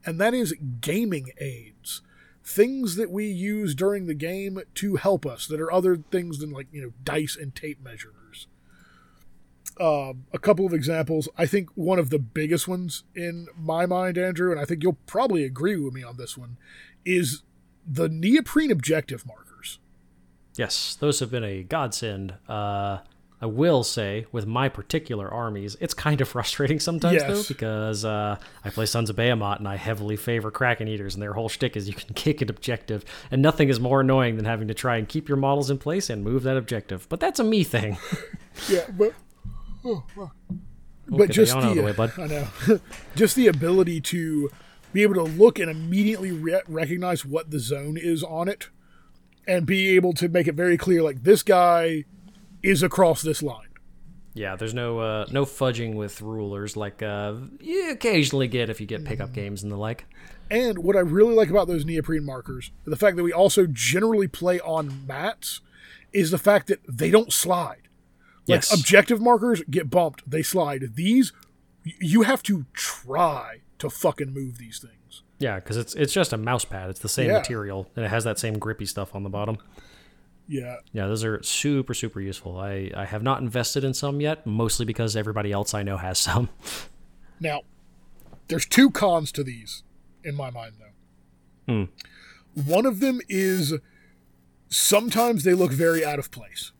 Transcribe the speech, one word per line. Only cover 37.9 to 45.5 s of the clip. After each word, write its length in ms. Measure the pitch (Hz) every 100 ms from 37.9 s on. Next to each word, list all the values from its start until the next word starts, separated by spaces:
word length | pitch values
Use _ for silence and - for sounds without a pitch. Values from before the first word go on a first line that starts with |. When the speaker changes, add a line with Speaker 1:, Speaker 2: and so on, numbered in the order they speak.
| 95
Speaker 2:
<laughs> 640 | - - - - - - -
Speaker 1:
Yeah, 160 | 190 165 185
but, 160 | 208 - - - - - - -
oh, 180 | 254 196 120 -
fuck. 180 | 185 - - 185 - - - - -
Speaker 2:
We'll 80 | 196
Speaker 1:
But 80 | 202
Speaker 2:
get 80 |
Speaker 1:
just 180 | 185 220
Speaker 2:
that 60 | -
yawn 60 |
out 60 | 123
of 40 | -
Speaker 1:
the, 60 |
Speaker 2:
the 40 | 104
way, 40 |
bud. 200 | 101 113 113
Speaker 1:
I 80 | 160
know. 540 | 147 127 - 139 214 - -
<laughs> 180 | -
Just 220 | - 208 -
the 120 | 240
ability 520 | 160 165 190 175 165
to 480 | - 170 160 151 143 - - - -
be 80 | 185
able 100 | 208 185
to 60 |
look 340 | 160 160 226